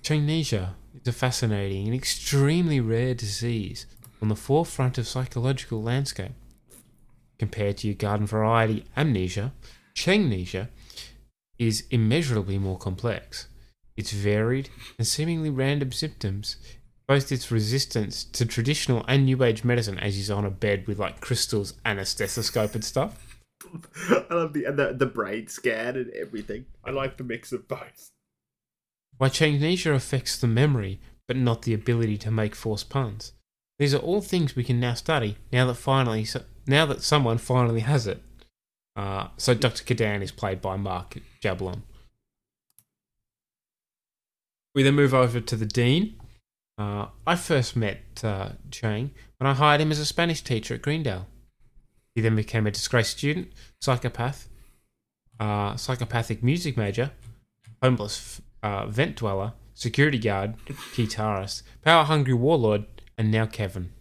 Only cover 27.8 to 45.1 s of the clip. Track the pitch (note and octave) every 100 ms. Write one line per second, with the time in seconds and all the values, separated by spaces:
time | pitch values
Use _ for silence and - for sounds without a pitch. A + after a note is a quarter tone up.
27.8 | - - - _ _ _ _ _ _ _
28.8 | _ _ _ - C3 - D#3 C#3+ D3+ F3+
29.8 | E3 C#3 - C3 - - A#2+ A2+ D3 C3
30.8 | G2 G2 - - - C3 B2 A#2 - G#2+
31.8 | A2+ A#2 A2+ G#2 G#2+ A2 G#2+ - A2+ G#2+
32.8 | - C#3 A#2+ G#2 - - _ _ _ _
33.8 | C#3+ C#3 - G3+ - F#3 D3 B2+ A#2+ A#2+
34.8 | B2 A#2+ - D#3 G#2+ G#2 - B2 B2+ A#2
35.8 | - C3+ B2 A2 A2 B2 - - - C#3
36.8 | D#3 - - D3+ B2 A2+ - B2+ A#2+ A2+
37.8 | A2 C#3+ A2 - - - - _ _ _
38.8 | _ - G2 G2 - - - A#2 A#2+ -
39.8 | - A2+ A2 G#2 G2 - G#2 F#2+ F#2+ F#2+
40.8 | G2 F2+ - - - _ G#2 F#2 F#2 G2
41.8 | - - - _ _ _ _ _ _ _
42.8 | _ _ _ _ _ _ _ _ _ _
43.8 | _ _ _ _ _ _ _ _ _ C#3
44.8 | C3+ C#3+ C#3